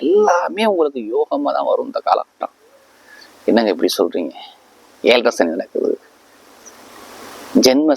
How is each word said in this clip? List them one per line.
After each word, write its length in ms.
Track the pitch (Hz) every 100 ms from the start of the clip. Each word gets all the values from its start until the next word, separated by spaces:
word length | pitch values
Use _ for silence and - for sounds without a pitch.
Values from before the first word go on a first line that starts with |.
எல்லாமே 600 | 139 196 208 175 175 175 220
உங்களுக்கு 320 | 190 151 135 107 127
யோகமா 360 | 151 143 143 139
தான் 100 | -
வரும் 180 | - -
இந்த 100 | - -
காலகட்டம். 460 | - - - - _ _ _ _ _ _ - - - -
என்னங்க 240 | 104 110
இப்படி 180 | 82 90 -
சொல்றீங்க? 360 | 87 85 85 - - - _ _ _ _ -
ஏழரை 200 | 123 117 -
சனி 160 | 85 82
நடக்குது, 360 | - - - - _ _ _ _ - - - - - - - - - - - -
ஜென்ம 300 | 127 131 156